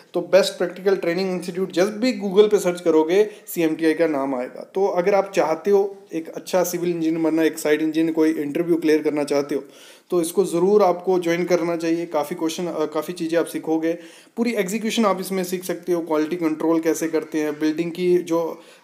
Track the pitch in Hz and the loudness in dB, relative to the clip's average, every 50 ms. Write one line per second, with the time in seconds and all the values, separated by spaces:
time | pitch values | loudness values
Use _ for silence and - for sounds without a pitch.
0 | - _ - 175 - 143 165 190 196 196 - - - 170 - 196 180 202 190 185 | -12 _ -6 -6 0 4 4 4 4 4 0 -4 -4 -4 -4 -2 0 0 0 2
1 | 180 170 170 185 190 190 185 175 - 190 170 185 190 180 143 165 - 214 214 208 | 0 0 0 0 0 -2 -2 -4 -6 -6 -6 -4 -4 -2 0 0 0 0 0 0
2 | 233 254 220 202 196 196 180 208 214 208 214 185 - 180 175 175 - 165 156 156 | -2 -2 0 -2 -4 2 4 6 6 6 6 2 2 2 -2 0 2 4 4 4
3 | 156 160 180 202 214 208 - - - - - 175 165 156 156 151 160 156 156 170 | 4 4 4 2 2 2 -2 -12 -16 -8 -4 0 0 0 0 2 2 2 2 2
4 | 165 160 151 135 135 139 135 123 127 123 - - - - - 190 196 190 165 180 | 2 0 0 0 -2 -2 -2 -4 -4 -6 -10 -14 -14 -6 -2 0 0 0 2 0
5 | 175 202 202 196 190 196 - 175 151 156 160 156 - 202 202 196 - - - - | 2 2 2 2 2 0 0 0 0 0 0 -2 2 2 4 4 4 2 -4 -12
6 | - - 165 160 160 - - 139 - - - 180 175 180 175 170 170 175 170 170 | -14 -10 -8 -8 -8 -10 -12 -14 -6 -2 0 0 0 0 -2 -4 -2 -2 -2 0
7 | 160 160 165 165 160 156 156 160 160 151 - - - 151 151 151 160 160 151 160 | 0 -2 0 0 0 0 2 2 2 0 0 -2 0 0 2 2 0 0 0 0
8 | 165 165 160 160 156 156 160 156 147 143 139 165 175 165 170 160 165 156 151 156 | 0 0 2 2 2 2 2 0 -4 -4 -2 -2 0 0 0 2 4 4 2 2
9 | 147 151 143 151 143 143 143 143 143 143 151 139 139 - - - - - - - | 2 0 -2 -2 -2 0 0 -2 0 -2 -4 -6 -6 -8 -18 -20 -20 -20 -20 -20
10 | _ - 185 175 165 - - 202 185 160 160 170 175 196 208 208 196 180 175 180 | _ -4 -2 -2 -2 0 0 0 0 0 0 2 4 4 6 6 6 4 2 2
11 | - 190 185 175 165 165 170 175 180 175 180 165 165 170 170 165 170 165 165 170 | 0 0 0 2 2 0 0 0 0 2 2 2 2 0 -2 -2 -2 -2 -2 -2
12 | 170 165 - 151 185 - 185 - 165 160 160 - 180 170 143 156 151 151 - 156 | -2 -2 -2 -2 -2 -2 -4 -4 -4 -4 -4 -4 -6 -4 -4 -4 -4 -2 -2 -4
13 | 156 - 175 - 165 160 165 165 156 160 - 151 - 156 160 160 160 165 165 170 | -6 -6 -6 -6 -4 -2 0 0 0 -2 -4 -8 -4 -2 -2 0 0 -2 -4 -4
14 | - - - - - _ - 226 233 240 226 208 190 180 208 220 208 226 - 233 | -8 -18 -20 -20 -20 _ -6 -4 -2 -2 -2 -2 -2 -2 -4 -4 -4 -2 0 2
15 | 220 196 190 185 185 185 190 190 180 180 190 180 180 - 170 170 - 185 175 170 | 2 2 2 0 -4 -4 -4 -4 -4 -4 -4 -6 -4 -6 -8 -6 -4 -2 -2 -2
16 | 160 160 156 151 156 151 180 175 165 156 156 156 165 160 165 165 160 165 151 151 | -2 0 0 0 0 0 -2 -2 -2 -2 -2 0 0 0 0 2 2 0 0 0
17 | 165 160 160 156 156 - - 156 151 151 147 147 156 156 151 160 170 170 160 180 | -2 -2 -2 -4 -4 -4 -4 -4 -2 -4 -4 -2 -2 -2 -2 -2 -4 -4 -4 -2
18 | 180 180 180 175 175 165 160 170 165 156 - - - - - - | 2 2 2 2 2 0 -2 -2 -2 -4 -8 -10 -16 -20 -20 -20